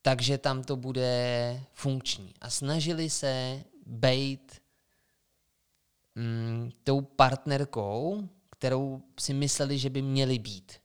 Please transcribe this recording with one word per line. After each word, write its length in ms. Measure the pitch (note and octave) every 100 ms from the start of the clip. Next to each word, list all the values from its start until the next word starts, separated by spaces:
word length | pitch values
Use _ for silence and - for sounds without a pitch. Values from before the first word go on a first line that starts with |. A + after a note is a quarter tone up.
takže 360 | C3+ C3 B2 C#3
tam 260 | C#3 C3
to 120 | B2+ C3+
bude 880 | B2+ B2+ B2+ B2 B2 A#2+ A#2+ B2 C3
funkční. 600 | - C#3 C3 - - F#2 -
A 80 | B2
snažili 600 | - C#3 D#3+ D3+ E3 D#3+
se 540 | - C#3 C3 B2+ C3+ - - -
bejt, 760 | A#2 C3 B2+ C#3 C3+ - - _ _ _ _ _ _ _ _ _ _ _ _ _ _ _ A2+
mm, 560 | A#2 A2+ A2+ A2+ A#2 -
tou 180 | - C#3
partnerkou, 1300 | C3+ - C3 C3+ - C#3 C#3+ A#2 G2+ A2 D#3+ G#3 F#3+ _ _
kterou 520 | - C3 C3 C#3 C3 - -
si 140 | -
mysleli, 440 | C#3 C#3+ - C#3 C#3+
že 100 | C3+
by 120 | C3+
měli 380 | C3+ C3+ C3 B2
být. 340 | G#2+ G2 - -